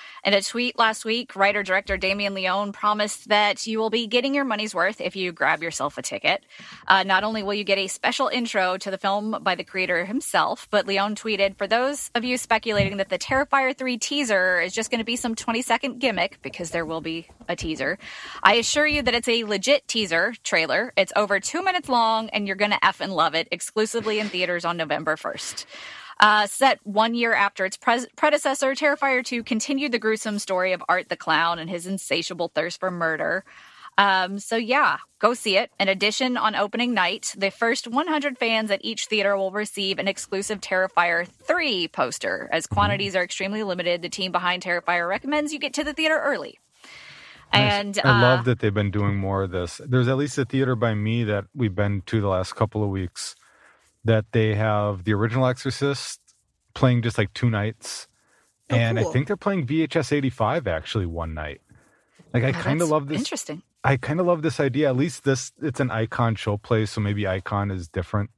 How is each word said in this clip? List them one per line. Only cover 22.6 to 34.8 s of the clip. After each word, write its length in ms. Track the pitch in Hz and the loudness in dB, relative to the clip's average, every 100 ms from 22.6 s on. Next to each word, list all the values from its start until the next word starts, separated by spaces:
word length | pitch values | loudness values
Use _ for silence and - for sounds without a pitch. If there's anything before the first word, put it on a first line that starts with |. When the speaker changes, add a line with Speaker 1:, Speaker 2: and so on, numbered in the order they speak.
| 208 202 | 0 2
Speaker 1:
effing 280 | 190 - 190 | 2 0 -4
love 260 | 185 160 160 | 0 2 0
it, 100 | 160 | -4
exclusively 680 | - - 220 214 233 214 214 | -6 -6 -2 -2 -2 -2 -2
in 100 | 208 | -2
theaters 360 | 180 175 175 | -2 -2 -2
on 120 | 170 175 | -2 -2
November 400 | 160 156 156 160 | -2 -2 -2 -2
first." 500 | - - - - - - - - - - | -4 -8 -10 -10 -14 -16 -16 -16 -8 4
Uh, 280 | 214 214 208 | 6 6 2
set 320 | - 269 - | 4 4 4
one 320 | 208 208 226 | 0 2 2
year 200 | 233 233 | 2 2
after 320 | 220 202 - 190 | 2 2 0 -4
its 100 | - | -2
pres-, 300 | - 240 240 - | 0 0 0 0
predecessor, 580 | 302 294 294 269 269 | 2 4 2 0 0
Terrifier 480 | 269 302 294 277 254 | 2 2 2 0 0
two 220 | 247 240 | -2 -4
continued 480 | 226 220 - 269 285 | -2 -4 -2 -2 0
the 60 | 233 | 0
gruesome 400 | 214 220 220 208 | 0 0 -2 -4
story 340 | - 185 185 | -2 0 0
of 100 | 180 - | 0 0
Art 220 | 180 - | 0 0
the 60 | 170 | -6
Clown 420 | - 156 170 170 | 0 2 2 0
and 100 | 160 | -4
his 180 | 175 180 | -8 -6
insatiable 640 | 190 - 156 165 175 170 | -6 -2 -2 -2 -4 -4
thirst 260 | - 165 - | -2 -4 -2
for 100 | 185 | -6
murder. 540 | 175 165 156 156 180 - - - - - - | -2 -2 0 -2 -4 -6 -20 -20 -20 -4 4
Um, 400 | 202 190 185 202 | 4 4 0 -4
so 180 | - 226 | -4 -2
yeah, 400 | 226 269 | 0 2